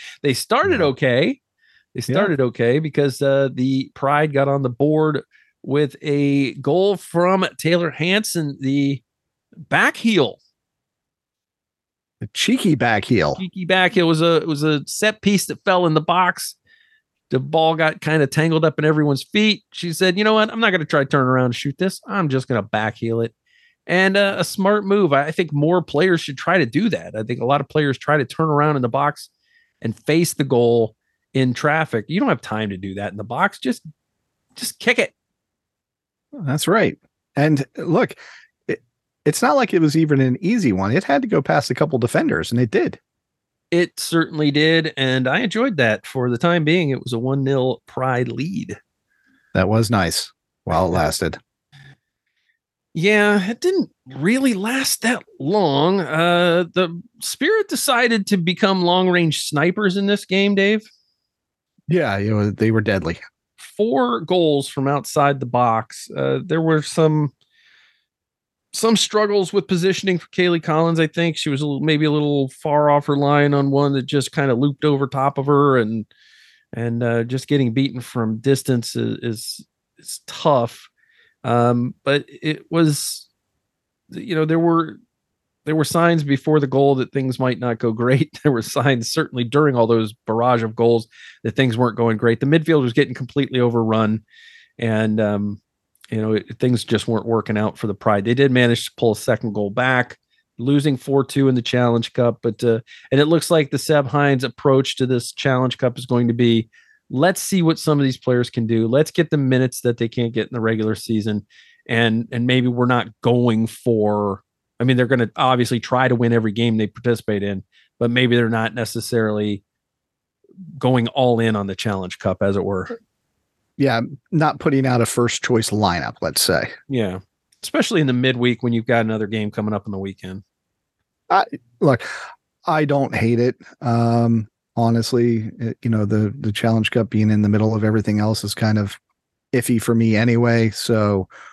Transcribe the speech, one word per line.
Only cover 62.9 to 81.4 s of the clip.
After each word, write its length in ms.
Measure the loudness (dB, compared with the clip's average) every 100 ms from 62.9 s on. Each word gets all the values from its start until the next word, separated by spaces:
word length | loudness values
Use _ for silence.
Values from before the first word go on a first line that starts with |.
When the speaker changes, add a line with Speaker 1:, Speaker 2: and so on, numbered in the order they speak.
| 0 -2 -8 -12 _ _ _
Speaker 1:
Four 640 | -12 -4 0 0 0 -2
goals 460 | 0 2 2 2 -2
from 180 | -4 -2
outside 520 | -2 -2 0 2 0
the 60 | -2
box. 640 | 0 2 0 -4 -12 -12 -4
Uh, 240 | -2 -2
there 180 | -2 -2
were 200 | 2 0
some, 520 | 0 2 2 2 -2 -6 _ _ _ _ _ _ _ _ _ _ _ _ _
some 240 | -4 0 2
struggles 560 | 2 0 2 0 0
with 140 | -2 0
positioning 500 | 0 0 0 0 -2
for 100 | -4
Kaylee 340 | 0 0 0
Collins. 360 | 0 2 2 2
I 60 | 0
think 320 | 0 -2 -2
she 120 | -4
was 120 | -4
a 60 | -4
little, 140 | -2
maybe 240 | 0 0 2
a 60 |
little 380 | 0 0 0 -2
far 400 | -4 -2 2 4
off 160 | 2 2
her 100 | 0
line 380 | 2 4 4
on 160 | 2 2
one 240 | 2 2
that 140 | 0 -2
just 240 | -2 -2
kinda 240 | -2 0 2
looped 280 | 0 0
over 220 | -2 0 -2
top 320 | -2 -2 -2
of 80 | 2
her, 320 | 4 4 4
and, 300 | 2 -2 -8 _ _ _ _ _ _
and, 300 | -8 -4 -2
uh, 200 | 0 0 -2
just 220 | -4 0
getting 260 | 0 2
beaten 280 | 0 -2 -4
from 380 | -8 -4 -4 -2
distance 560 | 0 0 0 -2 -2 -4
is, 240 | -4 -4
is, 460 | -6 -8 -10 -16 -18 _ _ _
is 220 | -18 -16 -16
tough. 640 | -4 2 2 0 -6 -20 _ _ _ _ _